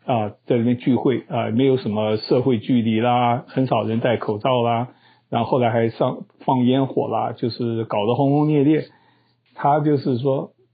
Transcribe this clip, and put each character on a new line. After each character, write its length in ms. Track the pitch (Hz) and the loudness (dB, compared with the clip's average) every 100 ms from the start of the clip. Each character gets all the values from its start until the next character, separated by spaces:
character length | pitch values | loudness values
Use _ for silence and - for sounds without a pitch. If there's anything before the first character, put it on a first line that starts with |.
啊， 260 | - 117 104 - - | -4 -2 -2 -6 -2
在 100 | 123 | 0
那 80 | |
边 120 | 117 120 | 2 0
聚 180 | - 120 | 0 2
会 260 | - 117 - | 2 0 -2
啊， 220 | 123 110 | -4 -2
没 140 | 110 | 2
有 120 | 135 131 | 2 2
什 160 | 110 | 0
么 240 | 107 107 107 | -2 0 -2
社 260 | - 135 | 0 0
会 160 | 135 117 | 2 0
距 240 | - 123 | 0 0
离 160 | 113 110 | 2 0
啦， 460 | 120 120 120 120 - | 2 2 2 0 -4
很 220 | 135 131 | -4 0
少 160 | 117 | 0
人 160 | 107 113 | -2 -2
戴 160 | 127 110 | 0 -2
口 220 | - 104 | -2 -4
罩 240 | 135 127 | 0 0
啦， 260 | 117 117 123 - _ _ _ | 0 0 -4 -10 _ _ _
然 120 | 120 | -4
后 80 | 113 | 0
后 80 | 139 | 0
来 120 | 117 | 2
还 180 | 117 113 | 2 0
上， 360 | - 131 - - _ | 0 -4 -4 -12 _
放 200 | - 131 | -2 2
烟 220 | 123 131 131 | 2 2 0
火 220 | 123 113 | -2 -2
啦， 240 | 113 117 | -4 -4
就 160 | 113 123 | -4 -6
是 360 | - 120 113 | -4 -4 -4
搞 220 | 113 107 104 | -4 -2 0
得 80 | |
轰 160 | 120 139 | 0 2
轰 180 | 147 151 | 2 2
烈 140 | 151 | 2
烈。 220 | 139 156 - _ _ _ _ _ _ | 2 2 -2 _ _ _ _ _ _
他 260 | - 143 151 | -4 0 2
就 160 | 147 143 | 2 0
是 220 | 143 120 | 0 -2
说， 340 | 135 135 - _ _ | 0 -2 -6 _ _